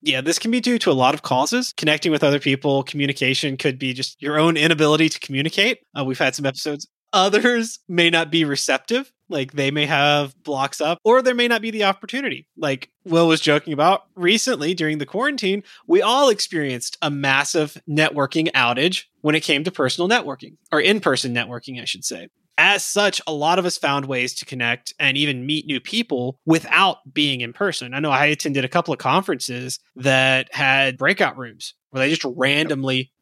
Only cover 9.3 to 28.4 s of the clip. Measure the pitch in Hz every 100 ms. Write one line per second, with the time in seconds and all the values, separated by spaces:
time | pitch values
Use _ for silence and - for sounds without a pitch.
9.3 | 160 135 143 135 147 147 151 143 147 143
10.3 | _ - 139 139 - 151 170 214 247 254
11.3 | 247 240 233 226 220 202 190 202 254 277
12.3 | 131 151 - 156 135 - _ - 165 170
13.3 | 160 - 151 - 143 156 196 _ - 175
14.3 | 214 - 208 147 185 156 151 139 185 269
15.3 | 277 196 202 - - - 359 208 254 277
16.3 | 208 - 170 143 123 - - 160 143 139
17.3 | 135 143 175 151 - - 151 156 147 135
18.3 | 165 160 135 120 120 160 185 - _ 151
19.3 | 156 - 143 160 - 131 - 175 240 165
20.3 | 131 - - _ 156 185 214 175 127 135
21.3 | 120 117 120 - 127 113 95 - 95 -
22.3 | _ _ - 170 202 - - 202 - -
23.3 | 151 151 180 180 - 151 139 135 131 123
24.3 | - - 131 117 120 - - 143 135 147
25.3 | 131 127 156 - 131 - 220 233 135 123
26.3 | 131 - 160 156 160 190 - - 135 147
27.3 | 131 120 120 202 - 127 131 151 131 147
28.3 | 151